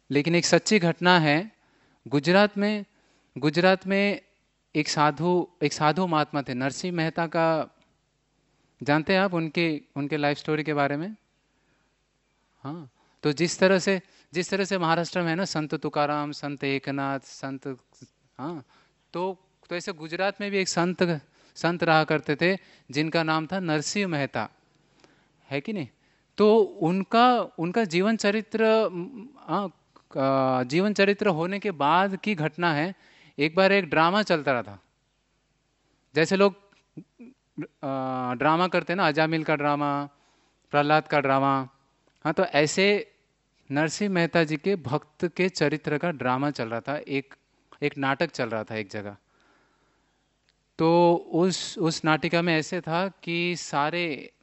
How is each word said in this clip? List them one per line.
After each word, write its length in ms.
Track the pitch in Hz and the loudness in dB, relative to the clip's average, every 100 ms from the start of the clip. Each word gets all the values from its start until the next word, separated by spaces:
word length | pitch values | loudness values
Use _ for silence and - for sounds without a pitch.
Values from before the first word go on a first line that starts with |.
| - | -2
लेकिन 240 | 139 160 | 0 2
एक 100 | 170 | 2
सच्ची 340 | - 165 - 214 | 4 2 4 2
घटना 400 | 170 - 180 180 | 2 2 4 6
है। 340 | 156 151 220 _ _ _ _ _ 117 | 6 2 -2 _ _ _ _ _ -4
गुजरात 500 | 143 156 190 208 202 | -2 4 4 4 2
में, 260 | 208 208 196 _ _ _ _ - | -2 -4 -8 _ _ _ _ -4
गुजरात 480 | 151 160 185 190 185 | -2 2 2 2 0
में 340 | 196 202 - _ _ _ _ _ 151 | 0 0 -2 _ _ _ _ _ -4
एक 120 | 151 | -2
साधु, 600 | 160 151 143 170 180 - - | 2 2 2 0 0 -2 -4
एक 100 | 147 | -4
साधु 340 | - 151 156 180 | 0 0 2 0
महात्मा 360 | 156 147 147 | 0 0 -4
थे, 120 | 135 | -6
नरसिंह 420 | 123 135 127 180 170 | -4 -4 -4 -6 -2
मेहता 300 | 160 170 165 | -2 -2 -2
का, 500 | 165 165 156 - _ _ _ _ _ _ _ _ _ _ - | 0 0 0 -4 _ _ _ _ _ _ _ _ _ _ -8
जानते 300 | 127 151 151 | 0 0 2
हैं 80 | 190 | 0
आप 140 | 196 | 2
उनके, 480 | 170 160 175 165 147 _ 139 | -2 -2 -2 -2 -2 _ -8
उनके 200 | 143 151 | -4 -2
life 220 | 147 143 | -2 -2
story 260 | - 156 | -4 -4
के 100 | 151 | -2
बारे 220 | 143 139 143 | 0 0 -2
में? 200 | 190 214 _ _ _ _ _ _ _ _ _ _ _ _ _ _ | -8 -12 _ _ _ _ _ _ _ _ _ _ _ _ _ _
हाँ, 280 | 135 170 131 _ _ _ | -12 -12 -16 _ _ _
तो 100 | 151 | -4
जिस 260 | 139 170 - | 0 -2 2
तरह 200 | 190 190 | 4 4
से, 220 | 202 185 - _ _ | 2 -4 -6 _ _
जिस 160 | 170 170 | -6 -4
तरह 140 | 196 | -2
से 140 | 190 190 | -2 -2
महाराष्ट्र 440 | 165 165 165 180 | 0 0 -2 -2
में 60 | 170 | -2
है 60 | |
ना, 100 | 165 | -2
संत 300 | 185 160 151 | -2 -4 -4
तुकाराम, 580 | 156 151 147 147 147 147 | -6 -4 -2 0 -2 -6
संत 320 | 143 143 139 | -8 -10 -6
एकनाथ, 560 | 139 139 143 139 139 135 | -4 -4 -4 -6 -4 -6
संत, 580 | - - 135 135 143 123 _ - 123 _ _ - | -10 -14 -12 -10 -12 -14 _ -20 -20 _ _ -14
हाँ, 260 | 147 160 - _ _ _ _ | -12 -12 -16 _ _ _ _
तो, 260 | 170 185 180 _ _ - | -8 -8 -8 _ _ -12
तो 60 | 175 | -10
ऐसे 160 | 208 | -8
गुजरात 480 | 160 156 175 196 196 | -12 -10 -4 -4 -4
में 100 | 202 | -4
भी 80 | 196 | -2
एक 100 | 180 | -2
संत, 520 | 170 180 170 175 156 - _ _ | 0 0 0 0 -2 -8 _ _
संत 300 | - 160 175 | -2 -2 0
रहा 200 | 165 156 | 4 4
करते 320 | 151 151 156 143 | 4 0 0 0
थे, 220 | 170 190 _ _ - | 0 0 _ _ -6
जिनका 320 | 139 156 165 | -2 0 0
नाम 240 | 160 160 156 | 0 0 -2
था 140 | 190 | -4
नरसिंह 480 | 170 151 - 208 185 | -2 -2 -2 -4 -2
मेहता, 420 | 147 135 117 104 _ _ _ _ _ _ _ _ _ - | -2 -2 -4 -8 _ _ _ _ _ _ _ _ _ -8
है 100 | 139 | -8
कि 120 | 226 | -6
नहीं? 160 | 208 120 _ _ _ _ - | -8 -10 _ _ _ _ 2
तो 200 | 208 226 | 4 6
उनका, 800 | 190 - 160 190 - 226 247 233 - - | 4 0 0 0 2 4 6 4 -2 -6
उनका 260 | 170 233 | -4 -2
जीवन 320 | 202 170 208 226 | 0 0 0 2
चरित्र, 480 | 202 220 208 220 220 220 196 180 185 240 240 - | 0 0 -2 0 4 4 2 -4 -10 -12 -18 -16
हाँ, 420 | - 180 190 - _ _ _ 151 | -6 -4 -4 -10 _ _ _ -2
आ, 460 | 135 135 131 127 | 2 2 2 0
जीवन 300 | 127 160 208 | 0 0 0
चरित्र 340 | 202 196 202 208 | 2 2 2 0
होने 320 | 156 175 196 | 0 -2 -4
के 120 | 208 | -6
बाद 460 | 147 143 175 196 190 | 0 2 4 2 -2
की 180 | 214 | -4
घटना 380 | 170 156 - 175 | -2 -4 0 0
है। 220 | 147 180 - _ _ - - | 0 -2 -6 _ _ -12 -2
एक 160 | 156 | 0
बार 180 | 175 190 | 4 4
एक 120 | 196 | 4
ड्रामा 380 | 160 156 170 208 | 2 4 4 4
चलता 300 | 190 165 143 | 2 0 2
रहा 100 | 123 | 0
था, 200 | 107 101 _ _ _ _ _ _ _ _ _ _ _ _ _ | -2 -14 _ _ _ _ _ _ _ _ _ _ _ _ _
जैसे 220 | 147 160 196 | 0 2 4
लोग, 180 | 196 185 _ _ _ - - _ 240 _ _ - - - | 4 2 _ _ _ -20 -20 _ -20 _ _ -12 -12 -10
आ, 500 | 139 135 131 127 123 | -8 -6 -4 -4 -4
ड्रामा 340 | 123 147 160 180 | 0 2 4 2
करते 240 | 175 165 | 0 -2
हैं 40 | 185 | 0
ना, 120 | 165 | 2
अजामिल 360 | 147 156 160 | 2 2 0
का 120 | 156 147 | 0 0
ड्रामा, 520 | 147 147 143 143 143 _ _ _ _ _ - | 0 0 -2 -4 -6 _ _ _ _ _ -2
प्रहलाद 380 | 143 147 156 - | 0 4 2 2
का 120 | 147 | 0
ड्रामा, 480 | 135 135 139 135 131 _ _ _ _ _ | 2 2 2 0 -4 _ _ _ _ _
हाँ, 80 | 151 | -4
तो 120 | 165 | 0
ऐसे 680 | 180 143 151 190 202 202 - _ _ _ _ _ - | 2 2 2 2 2 2 -4 _ _ _ _ _ -6
नरसिंह 400 | 139 156 - 202 | -2 -2 -2 -2
मेहता 340 | 180 170 170 | 0 2 2
जी 120 | 156 156 | 0 -2
के 200 | 196 190 | -2 -4
भक्त 520 | 135 147 - - 170 - | -2 -4 -6 -8 -6 -2
के 120 | 185 | -2
चरित्र 500 | - 143 151 151 147 | 0 -2 -2 -4 -4
का 120 | 175 | -4
ड्रामा 400 | 139 123 127 143 | -2 -2 0 -2
चल 180 | 135 113 | -4 -6
रहा 120 | 117 | -6
था, 160 | 135 151 | -6 -8
एक, 380 | - 139 - - _ _ _ - | -4 -6 -6 -18 _ _ _ -8
एक 160 | 143 143 | -6 -2
नाटक 320 | 135 139 165 | -2 0 -2
चल 180 | - 117 | -4 -4
रहा 160 | 110 | -4
था 120 | 107 110 | -6 -8
एक 120 | 98 | -8
जगह। 260 | 107 101 104 _ _ _ _ _ _ _ _ _ _ _ _ _ _ _ - | -10 -12 -16 _ _ _ _ _ _ _ _ _ _ _ _ _ _ _ -2
तो 360 | 160 170 170 170 - | 2 4 4 2 0
उस, 460 | 165 185 - - 220 | 0 0 0 -8 -2
उस 260 | 165 - | -2 0
नाटिका 380 | 156 151 170 170 | 0 0 0 -2
में 140 | 175 156 | 0 -2
ऐसे 240 | 143 180 | -2 -8
था 280 | 160 170 190 | -4 -4 -4
कि 480 | - 170 170 175 170 | -8 -8 -4 -4 -6
सारे, 760 | - 143 151 175 170 131 - _ | -6 -2 -2 -2 -6 -8 -12 _